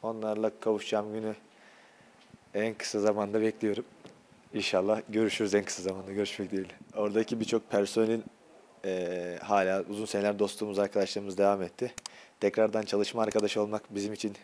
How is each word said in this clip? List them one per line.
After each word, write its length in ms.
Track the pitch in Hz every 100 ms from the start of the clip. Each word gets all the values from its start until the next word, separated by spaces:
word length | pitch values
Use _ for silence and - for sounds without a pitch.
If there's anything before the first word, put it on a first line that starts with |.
Onlarla 480 | 110 113 110 107 110 -
kavuşacağım 520 | - 107 - 110 107
günü 220 | 107 110 107 - - - - - - - - - - _
en 200 | 101 110
kısa 260 | 107 - 110
zamanda 400 | 104 104 101 107
bekliyorum. 440 | 110 107 110 101 123 - - - _ - -
İnşallah 460 | - 101 95 98 110 -
görüşürüz 460 | 107 110 - 107
en 100 | 101
kısa 180 | 98 -
zamanda. 300 | 90 95 95
Görüşmek 380 | 98 101 - 95
dileğiyle. 240 | 98 95 - - 101
Oradaki 440 | 104 104 110 117
birçok 300 | 110 113 -
personelin, 540 | 104 101 - 110 113 107 - - - - -
e, 540 | 95 92 87 90 87 85
hala 400 | 87 101 95 95
uzun 220 | - 104
seneler 340 | 107 101 101 101
dostluğumuz, 400 | 101 - 107 98
arkadaşlığımız 600 | 101 104 95 - 101 95
devam 240 | 98 101
etti. 300 | 90 - 123 - - - - _
Tekrardan 420 | 101 98 110 110
çalışma 400 | 104 101 104 117
arkadaşı 380 | 107 110 104 110
olmak 340 | 104 107 -
bizim 180 | 101 101
için 240 | 107 107 98